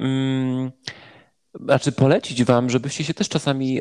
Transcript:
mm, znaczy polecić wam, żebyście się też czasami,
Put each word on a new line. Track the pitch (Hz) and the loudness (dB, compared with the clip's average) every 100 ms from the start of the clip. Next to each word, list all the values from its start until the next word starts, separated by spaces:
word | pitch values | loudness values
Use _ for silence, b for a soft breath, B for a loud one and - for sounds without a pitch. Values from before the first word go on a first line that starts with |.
mm, | 131 135 135 131 127 127 131 - - B B B B B _ - | -2 0 0 0 0 -2 -4 -8 -16 B B B B B _ -8
znaczy | - 143 143 | 0 2 2
polecić | - 135 180 - 120 | 2 4 4 0 -2
wam, | 120 120 123 | 4 4 4
żebyście | 123 139 - | 0 -2 -6
się | 151 | -6
też | - 208 | -4 -4
czasami, | 156 143 135 131 131 | -4 -2 -2 -2 -2